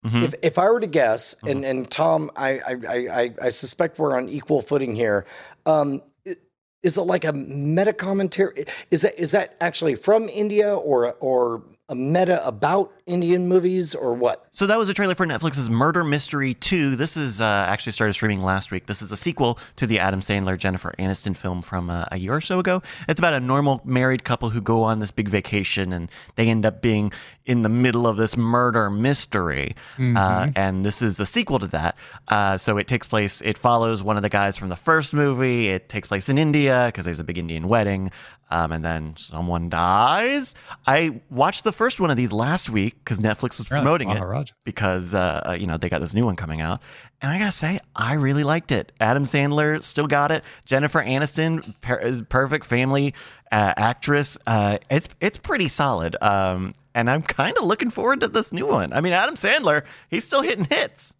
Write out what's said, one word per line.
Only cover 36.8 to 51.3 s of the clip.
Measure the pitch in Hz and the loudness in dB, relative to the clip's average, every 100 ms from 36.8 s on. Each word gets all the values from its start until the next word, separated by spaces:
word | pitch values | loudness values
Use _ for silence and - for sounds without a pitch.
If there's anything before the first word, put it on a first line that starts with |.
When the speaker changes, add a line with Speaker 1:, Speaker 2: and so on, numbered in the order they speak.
| 123 | 2
Speaker 3:
'cause | 120 | -2
there's | 87 80 | -6 -6
a | |
big | 78 87 | -6 -6
Indian | 85 80 87 | -6 -4 0
wedding. | 117 104 98 95 - - - _ | 2 2 -2 -4 -10 -20 -20 _
Um, | 85 82 | -2 -2
and | 82 | -2
then | 80 82 78 78 | -4 -4 -6 -12
someone | - 80 87 87 85 | -12 -6 -4 -2 -2
dies. | 82 87 98 123 175 233 285 254 - - - - | 0 2 4 4 2 0 -2 -4 -10 -18 -8 0
I | 143 165 117 _ | 2 2 -4 _
watched | 127 151 - | 0 0 2
the | 220 | -4
first | - 214 - | 0 -2 0
one | 175 | 0
of | 123 | 2
these | 123 | 0
last | 107 123 180 - | 0 0 0 -2
week | 110 101 - | -2 -2 -6
'cause | - 104 | -6 0
Netflix | 107 107 127 - | 0 0 -4 -6
was | 117 | -4
Speaker 1:
Really? | 143 | 0
Speaker 3:
promoting | 135 165 107 | 2 0 0
it | |
Speaker 1:
Maharaja. | 104 90 120 139 _ | -4 -4 -6 -8 _
Speaker 3:
because, | - - 101 92 87 98 | -12 -2 0 0 0 0
uh, | 90 76 - | 0 0 -4
uh, | |
you | 87 92 | -4 -4
know, | 80 | -4
they | 90 | -2
got | 82 | -2
this | 82 | 0
new | 98 | 0
one | 120 90 | 0 0
coming | 82 78 | -6 -4
out. | 80 92 - - - _ | -4 -6 -8 -20 -20 _
And | 135 | -4
I | 175 | -2
gotta | 208 | -2
say, | - 156 190 - - | -2 -2 -4 -8 -6
I | 117 | -2
really | 151 135 139 | 0 2 2
liked | 143 160 - | 2 0 0
it. | 120 - _ | -2 -2 _
Adam | 110 131 | 2 2
Sandler | 139 147 143 147 151 151 | 2 2 2 2 2 0
still | - - 147 | -2 -2 2
got | 143 143 | 2 2
it. | 160 - - | 0 -4 -20
Jennifer | - 135 143 160 | 0 2 2 0
Aniston, | 123 131 147 | 0 0 0